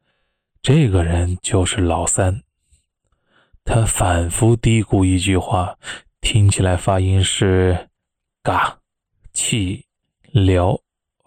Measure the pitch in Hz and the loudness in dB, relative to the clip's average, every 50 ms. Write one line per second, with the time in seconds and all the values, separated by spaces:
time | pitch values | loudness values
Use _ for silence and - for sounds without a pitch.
0 | _ _ _ _ _ _ _ _ _ _ _ _ - - 131 160 147 110 92 87 | _ _ _ _ _ _ _ _ _ _ _ _ 0 2 4 4 4 2 2 0
1 | 85 82 85 87 87 90 92 - - - - 95 90 - - - 90 85 82 85 | 0 0 0 0 0 -2 -4 -6 -6 -2 0 0 0 0 0 -2 0 0 0 -2
2 | 87 - - - 95 92 95 113 - _ _ _ _ _ _ _ _ _ _ _ | -2 -2 -2 0 0 0 -2 -4 -8 _ _ _ _ _ _ _ _ _ _ _
3 | _ _ _ _ _ _ _ _ _ _ _ - - - - 117 110 101 - - | _ _ _ _ _ _ _ _ _ _ _ -12 -6 -2 0 0 0 0 0 0
4 | 110 90 87 85 87 85 - - 113 113 120 117 - 117 113 110 101 - - 98 | 0 0 0 0 -2 -2 -2 0 2 2 2 2 2 0 2 2 0 0 0 2
5 | 95 92 95 90 87 98 95 90 - - 101 90 90 - - _ - - - - | 2 2 2 0 0 0 0 0 0 -2 -2 -2 -2 -4 -8 _ -14 -16 -16 -16
6 | _ _ _ - - - - 107 101 101 - - 98 92 90 87 - - 95 95 | _ _ _ -8 -6 -2 0 2 2 2 0 0 0 0 0 -2 -2 -2 0 0
7 | 95 95 95 95 95 - - - 110 95 92 92 92 92 90 85 - _ _ _ | 0 0 0 0 0 0 -2 0 0 2 2 2 2 2 0 -2 -6 _ _ _
8 | _ _ _ _ _ _ _ _ - - 95 - - - - _ _ _ _ _ | _ _ _ _ _ _ _ _ -6 -4 -2 -2 -2 -4 -6 _ _ _ _ _
9 | _ _ _ _ _ - - - - - 131 113 98 90 - - - _ _ _ | _ _ _ _ _ -14 -10 -8 -4 -4 -2 -2 -4 -4 -6 -10 -14 _ _ _
10 | _ _ _ _ _ - - 104 95 92 95 90 87 95 127 - _ _ _ _ | _ _ _ _ _ -2 0 2 2 4 2 2 2 0 -2 -4 _ _ _ _
11 | _ _ _ _ _ | _ _ _ _ _